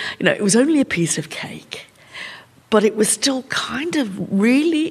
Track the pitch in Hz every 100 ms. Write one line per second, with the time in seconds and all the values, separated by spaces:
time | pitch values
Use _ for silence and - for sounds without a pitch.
0 | - - 175 - 202 226 285 302 - 170
1 | 160 - - - - - - - - _
2 | - - - - - _ _ 214 208 220
3 | 220 - 277 262 - - - 240 339 311
4 | 214 190 170 196 233 269 330 302 320